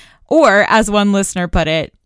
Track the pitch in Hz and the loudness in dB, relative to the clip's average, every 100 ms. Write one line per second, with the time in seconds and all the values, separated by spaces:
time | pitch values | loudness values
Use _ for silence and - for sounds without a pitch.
0 | - _ - 320 262 196 - 220 208 208 | -20 _ -2 2 4 2 2 0 0 0
1 | 202 196 196 185 175 175 156 160 - _ | 0 -2 -2 -6 -4 -2 -2 -4 -6 _